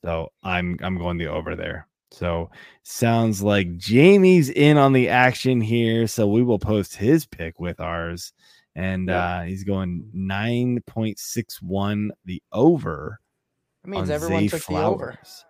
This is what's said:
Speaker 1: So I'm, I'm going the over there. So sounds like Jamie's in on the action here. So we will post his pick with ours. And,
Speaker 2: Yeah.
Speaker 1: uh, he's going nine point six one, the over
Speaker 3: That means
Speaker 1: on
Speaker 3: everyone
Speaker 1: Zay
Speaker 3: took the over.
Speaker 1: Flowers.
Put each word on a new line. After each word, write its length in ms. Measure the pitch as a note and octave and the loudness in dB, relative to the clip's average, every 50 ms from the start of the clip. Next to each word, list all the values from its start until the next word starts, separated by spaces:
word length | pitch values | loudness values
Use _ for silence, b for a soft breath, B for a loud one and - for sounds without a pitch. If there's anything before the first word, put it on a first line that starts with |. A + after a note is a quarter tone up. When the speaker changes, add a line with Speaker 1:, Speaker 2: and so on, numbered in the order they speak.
| - | -4
Speaker 1:
So 280 | F2 E2 E2 D#2+ D#2 _ _ | -4 -4 -4 -6 -8 _ _
I'm, 340 | _ F#2+ F#2 F2+ F2+ F2 F2 - | _ -4 -2 -2 -2 -2 -4 -6
I'm 140 | - F#2 F#2 F2+ | -6 -6 -6 -4
going 200 | E2+ F2 F2 E2+ | -4 -4 -4 -4
the 80 | E2+ D2+ | -4 -4
over 260 | D2+ E2+ D#2+ E2 E2 | -6 -6 -6 -6 -8
there. 320 | E2+ E2+ E2 E2 E2+ - _ _ _ _ _ | -8 -8 -8 -8 -10 -12 _ _ _ _ _
So 400 | - - F2 F2 E2+ E2+ E2 - B B B B B B | -14 -8 -6 -4 -4 -4 -6 -8 B B B B B B
sounds 600 | B - - - - A#2 A#2 A#2 A2+ A2 G#2+ F#2+ | B -16 -4 0 2 2 2 2 2 0 -2 0
like 340 | G2+ G#2 G#2 G2+ F#2+ F2 F2 | 0 2 2 2 0 -2 -6
Jamie's 720 | E2+ F2 G2 G#2+ B2 D3 F#3 G3+ G3+ F#3 F#3 F#3 F3 D3 B2+ | -8 -4 2 4 6 8 8 8 8 8 8 6 6 4 2
in 260 | - - C#3+ D3 D3+ | 2 4 4 6 6
on 160 | D3 C#3 C3+ | 6 6 6
the 160 | C3+ C3 B2 - | 6 4 4 4
action 520 | - B2 B2+ B2+ B2 - - C3 C3 A#2+ | 4 4 4 4 2 0 0 0 2 2
here. 460 | A2 G#2+ A#2 A#2 A#2 A2+ A2+ A2+ A#2 G#2+ | 0 0 2 2 2 2 2 2 0 -2
So 180 | - - A2 | 0 0 2
we 160 | G2+ G#2 A#2 | 2 4 4
will 160 | B2+ B2 A2+ G2 | 4 2 2 0
post 380 | - G2 G#2+ G#2 F#2+ - - | 0 0 0 0 0 -4 -6
his 300 | - G2 A#2 D3+ E3 D3+ | -2 2 2 2 2 2
pick 340 | _ - - E2+ E2 E2 _ | _ -12 -12 -12 -12 -10 _
with 180 | F2 F2 E2 - | -8 -8 -8 -8
ours. 520 | D#2+ E2 E2+ E2+ E2+ E2+ F2 F2 - - b b b b b b b b _ | -8 -6 -6 -6 -6 -8 -8 -10 -12 -16 b b b b b b b b _
And, 320 | D2 F#2 F#2+ F#2+ F#2 F#2 F#2 | -6 -6 -4 -4 -4 -4 -2
Speaker 2:
Yeah. 320 | F#2 F2+ F2+ F2 F2+ F2+ | -2 -2 -2 -2 -4 -6
Speaker 1:
uh, 20 | |
he's 220 | E2+ F2 F#2+ F#2+ G2 | -6 -8 -8 -8 -4
going 440 | G2 G2 F#2+ F#2+ F2+ F2 E2+ - G#2+ | -4 -4 -2 -2 -4 -6 -8 -10 -12
nine 680 | A2 F#2 F#2+ F#2+ F#2+ G2 G#2+ A#2 A#2+ A#2+ B2 B2 B2 A#2+ - | -10 -8 -6 -4 -4 -2 -2 -2 -2 -2 -2 -2 -2 -4 -6
point 320 | - - A#2 A2 A2 G2 - | -8 -8 -6 -6 -6 -6 -8
six 420 | - - - A#2+ A2 _ - - | -14 -8 -8 -8 -8 _ -12 -16
one, 520 | - F2 F#2+ G2 G2 G2+ G#2+ G#2 G#2 G#2 - _ _ | -10 -6 -4 -2 -2 -2 -2 -4 -4 -6 -8 _ _
the 180 | F#2 F#2 - _ _ | -12 -12 -12 _ _
over 680 | - G#2 B2+ E3 F3 D3 - - D#2+ C#2 D2 - A2+ - _ _ _ _ _ _ _ _ _ _ _ _ | -2 2 2 4 2 2 -4 -8 -8 -8 -10 -12 -14 -16 _ _ _ _ _ _ _ _ _ _ _ _
Speaker 3:
That 80 | _ F3+ | _ -10
means 180 | G3+ F#3+ - F#2 | -8 -6 -4 -4
Speaker 1:
on 60 | D3 | -4
Speaker 3:
everyone 280 | D3+ D#3+ E3+ - G3 | -4 -4 -2 0 0
Speaker 1:
Zay 60 | - G#2 F3+ D#3+ | 0 0 -2 -4
Speaker 3:
took 80 | - | -6
the 80 | - - | -6 -4
over. 360 | F3+ F#3+ G#3 - - - - | -2 0 -2 -2 -2 -6 -12
Speaker 1:
Flowers. 320 | - - _ - - - _ | -14 -18 _ -20 -20 -20 _